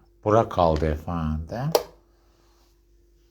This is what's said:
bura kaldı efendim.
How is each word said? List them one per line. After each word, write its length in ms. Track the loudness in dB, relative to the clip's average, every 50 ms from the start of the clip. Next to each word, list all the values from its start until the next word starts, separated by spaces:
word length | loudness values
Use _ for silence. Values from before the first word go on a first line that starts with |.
| _ _ _ _ 0
bura 240 | 2 4 4 4 2
kaldı 380 | 2 2 4 4 4 2 0
efendim. 840 | -2 -2 -4 -6 -8 -6 -4 -4 -4 -4 -6 -6 -8 -8 -8 -4 -2 -2 -2 -2 -6 -16 _ _ _ _ _ _ _ _ _ _ _ _ _ _ _ _ _ _ _ _ _ _ _ _ _ _ _